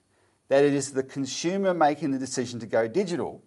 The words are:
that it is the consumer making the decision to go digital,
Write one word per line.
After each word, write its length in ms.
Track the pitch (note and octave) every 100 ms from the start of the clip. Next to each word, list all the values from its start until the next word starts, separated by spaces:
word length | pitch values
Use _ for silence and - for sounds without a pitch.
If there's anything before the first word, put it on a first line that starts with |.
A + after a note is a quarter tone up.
| _ _ _ _ _
that 160 | C#3 C#3+
it 80 |
is 180 | C#3 B2
the 120 | B2+
consumer 680 | C3 C#3+ C3 - E3 G3 F#3+
making 380 | E3+ D3 D3+ D#3
the 80 | C3+
decision 400 | B2+ - B2 A#2+
to 60 | A2
go 220 | A#2 A2+
digital, 540 | D3+ F#3+ E3 F2 -